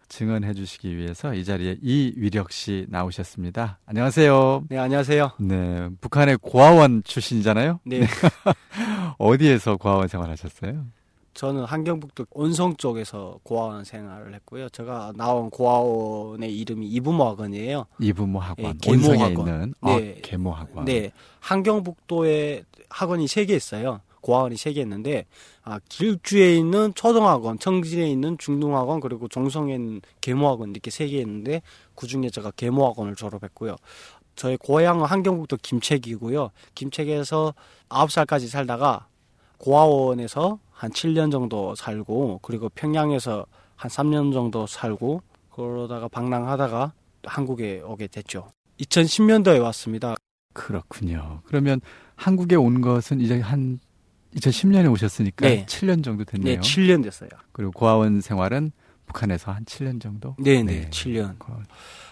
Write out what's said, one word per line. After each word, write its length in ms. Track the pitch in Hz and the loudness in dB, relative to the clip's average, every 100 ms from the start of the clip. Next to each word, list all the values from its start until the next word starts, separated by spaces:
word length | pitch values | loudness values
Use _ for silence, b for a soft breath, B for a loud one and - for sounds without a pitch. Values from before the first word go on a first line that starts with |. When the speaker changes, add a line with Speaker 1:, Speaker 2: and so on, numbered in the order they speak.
| _ | _
Speaker 1:
증언해 440 | - 110 110 101 | -6 -2 -2 -4
주시기 440 | 98 98 - 95 87 | -6 -10 -10 -8 -6
위해서 360 | 85 87 147 | -8 -8 -8
이 120 | 107 90 | -6 -4
자리에 320 | 98 90 95 | -4 -4 -4
이위력 680 | 131 139 131 - 104 101 92 | -2 0 0 -2 -2 -2 -4
씨 340 | - - 98 95 | -8 -6 -6 -4
나오셨습니다. 920 | 90 90 92 90 - 87 90 113 95 - | -6 -6 -6 -10 -10 -8 -6 -6 -8 -8
안녕하세요. 800 | 107 127 143 151 139 131 135 151 | -2 0 6 8 8 6 2 -2
Speaker 2:
네, 100 | 131 | -4
안녕하세요. 540 | 127 139 135 147 139 - | 0 0 2 2 2 -2
Speaker 1:
네, 480 | 98 92 90 87 87 92 | -2 0 -2 -4 -6 -10
북한의 360 | - 139 143 131 | -2 4 4 4
고아원 600 | - 123 143 170 147 113 - | 2 8 10 12 10 6 0
출신이잖아요? 760 | - - 120 104 107 139 175 - | -6 -2 0 2 2 0 -2 -6
Speaker 2:
네. 160 | 254 | 0
Speaker 1:
<laughs> 1120 | 113 - 180 - - - _ - 220 208 180 143 | 0 4 2 2 0 0 _ -8 -4 -4 -6 0
어디에서 600 | 104 131 151 127 113 98 | 4 6 6 4 2 0
고아원 320 | 104 98 95 | 2 2 0
생활하셨어요? 760 | 92 85 80 85 - - 147 127 117 _ _ _ | -4 -6 -8 -12 -12 -10 -10 -12 -16 _ _ _
Speaker 2:
저는 300 | - 135 139 | -8 -6 -4
함경북도 600 | 120 156 160 165 147 - 120 | -4 -4 -4 -6 -8 -14 -14
온성 440 | - 151 170 180 156 | -4 -2 0 0 0
쪽에서 640 | 139 113 107 104 92 95 | -4 -4 -8 -12 -12 -16
고아원 420 | - 113 113 104 104 | -6 -4 -4 -8 -14
생활을 480 | 110 104 95 107 | -16 -16 -18 -18
했고요. 340 | 101 - 123 131 | -20 -18 -16 -16
제가 460 | - 120 120 107 107 | -14 -12 -10 -12 -6
나온 340 | 117 123 117 | 0 0 -2
고아원의 1040 | - 123 123 120 113 110 107 107 110 113 104 | 0 2 4 2 0 -2 -6 -8 -10 -8 -8
이름이 260 | 110 110 107 | -6 -8 -4
이부모 400 | 117 127 170 123 | -4 0 2 2
학원이에요. 580 | 101 107 101 113 143 113 - | 0 -6 -6 -6 -6 -8 -2
Speaker 1:
이부모 400 | 107 95 101 95 | 0 0 0 -2
학원. 340 | 90 90 80 | -4 -8 -8
Speaker 2:
예, 40 | 78 | -2
계모 160 | 90 120 | 4 6
Speaker 1:
온성에 200 | 147 113 | 6 6
Speaker 2:
학원. 240 | 101 85 85 | 4 2 -2
Speaker 1:
있는, 260 | 80 95 - | -2 -4 -4
아, 160 | 98 104 | 0 0
Speaker 2:
네. 240 | 107 95 | 0 -10
Speaker 1:
계모 280 | - 90 92 | -10 -6 -4
학원. 320 | 80 80 - | -6 -10 -6
Speaker 2:
네. 280 | 131 123 104 - b b | -2 -2 -4 -10 b b
함경북도에 1200 | - 190 196 214 175 170 - 170 165 151 147 139 - _ _ | -2 0 2 0 -2 -10 -6 0 2 2 0 -6 -12 _ _
학원이 380 | - 185 175 147 | -6 -2 0 0
세 160 | - 202 | 0 0
개 100 | 185 | 0
있어요. 460 | - 104 123 110 - b | -2 -6 -6 -6 -12 b
고아원이 360 | - 123 127 117 | 0 2 2 -2
세 160 | - | -6
개 80 | 147 | -6
있는데, 440 | 120 98 113 139 90 b b b | -6 -6 -6 -6 -6 b b b
아, 160 | - 107 - | -12 -12 -12
길주에 680 | - 202 196 - 202 185 170 | -4 -2 -2 0 6 6 6
있는 380 | 165 196 214 190 | 4 2 0 2
초등학원, 640 | 233 233 208 143 113 110 | 2 4 4 4 0 -4
청진에 500 | - 185 165 170 160 | 0 0 0 -2 0
있는 280 | 135 143 170 | 0 -2 -4
중등학원, 600 | - 143 147 139 127 160 | -4 -2 0 0 0 -2
그리고 280 | 135 120 117 | -4 -8 -8
종성에 460 | - 135 139 147 131 | -4 -4 -2 -4 -4
있는 260 | 117 107 b _ | -6 -10 b _
계모 280 | - 127 143 | -4 2 2
학원, 220 | 123 107 | 2 -4
이렇게 180 | 101 113 | -10 -12
세 160 | - 151 | -8 -4
개 120 | 139 | -4
있는데, 420 | 113 104 107 160 b b b - | -4 -6 -6 -6 b b b -16
그중에 340 | 120 135 127 | -8 -4 -4
제가 220 | - 104 - | -6 -10 -6
계모 280 | 120 131 135 | -2 2 2
학원을 280 | 117 104 101 | 0 -6 -8
졸업했고요. 600 | 107 98 98 - 113 82 B B B B _ - | -10 -12 -14 -10 -10 -10 B B B B _ -8
저의 220 | 127 127 | -4 -4
고향은 480 | - 147 170 175 151 | 0 4 4 2 0
함경북도 520 | 196 185 180 156 135 | 0 0 -2 -4 -8
김책이고요. 880 | - 123 - 147 117 113 113 139 127 b b - | -4 -4 0 -2 -2 -8 -4 -4 -4 b b -12
김책에서 800 | 135 135 147 151 143 156 156 143 b b _ | -10 -6 -4 -4 -2 -2 -2 -4 b b _
아홉 240 | 127 151 | 2 2
살까지 360 | - 151 147 120 | 2 0 0 -2
살다가 600 | 135 131 120 143 113 - _ _ _ _ _ | -6 -4 0 0 0 -6 _ _ _ _ _
고아원에서 1000 | - 139 156 143 131 127 117 - 175 214 _ | 2 6 6 6 2 -2 -4 -2 -2 -2 _
한 200 | - 113 | -12 -10
칠 220 | - 165 | -6 -2
년 180 | 160 156 | 0 0
정도 420 | 143 123 110 95 101 | 0 -2 -4 -6 -6
살고, 640 | - 107 107 110 139 95 | -8 -10 -4 -2 -2 -4
그리고 260 | - 117 110 | -8 -8 -8
평양에서 760 | - 151 156 151 139 120 107 - b b _ | -6 -4 0 0 -2 -4 -6 -8 b b _
한 120 | 123 | -10
삼 200 | - 147 | -2 0
년 220 | 151 143 | 0 0
정도 340 | 131 120 110 107 | 0 -2 -4 -6
살고, 540 | - 120 104 120 160 - _ _ | -6 -6 -4 -4 -6 -10 _ _
그러다가 560 | - 120 120 120 120 117 | -12 -10 -8 -8 -10 -10
방랑하다가 840 | - 123 123 120 135 135 113 139 - _ _ | -6 -4 -4 -4 -2 -2 -2 -4 -8 _ _
한국에 580 | - - 135 123 110 95 | -10 -6 -6 -6 -6 -8
오게 260 | 82 107 104 | -12 -12 -12
됐죠. 420 | - 104 98 87 _ _ - | -12 -12 -14 -14 _ _ -14
이천십 460 | 143 - 165 - | 0 2 4 4
년도에 340 | 214 220 185 151 | 6 6 6 6
왔습니다. 560 | 117 110 - 110 120 113 - _ _ | 4 -2 -6 -6 -6 -8 -12 _ _
Speaker 1:
그렇군요. 880 | - - 98 - - 90 82 76 78 - | -16 -8 -8 -8 -8 -6 -6 -8 -14 -4
그러면 340 | 147 139 131 B B B - | -2 0 -2 B B B -6
한국에 400 | - 190 180 175 | 0 0 4 6
온 260 | 123 123 | 6 4
것은 400 | 123 123 117 139 | 2 2 0 -2
이제 180 | 117 123 | 0 0
한 400 | 104 139 131 127 - _ _ _ _ - | 0 -2 -2 -6 -12 _ _ _ _ -2
이천십 320 | 135 120 190 | 0 2 4
년에 180 | 196 170 | 6 6
오셨으니까 580 | 110 107 - 104 - 139 | 4 2 0 -2 2 4
Speaker 2:
네. 180 | 113 98 | 4 0
Speaker 1:
칠 220 | - 190 | -4 0
년 160 | 175 | 0
정도 200 | 135 104 | 0 -4
됐네요. 320 | 104 98 123 123 | -6 -2 -2 0
Speaker 2:
네, 60 | |
칠 240 | 101 143 185 | 0 4 6
년 160 | 175 | 6
됐어요. 280 | 110 - - - _ | 2 -6 -18 -20 _
Speaker 1:
그리고 200 | - 98 | -8 -8
고아원 500 | 87 117 110 110 104 | 2 6 6 6 2
생활은 500 | 95 101 92 127 151 - b b - | 0 -2 0 0 -4 -6 b b -18
북한에서 440 | - 110 87 - | -6 -2 -2 -4
한 140 | 98 113 | -10 -10
칠 200 | - 135 | -8 -8
년 140 | 123 | -6
정도? 360 | 110 104 123 135 | -10 -12 -12 -2
Speaker 2:
네, 240 | 135 135 | 4 4
네, 200 | 107 82 | 4 -2
Speaker 1:
네. 80 | 80 | -4
Speaker 2:
칠 220 | - 131 | -8 -6
년. 220 | 113 104 95 | -4 -4 -8
Speaker 1:
고아원. 260 | - 113 104 B B B B | -14 -14 -14 B B B B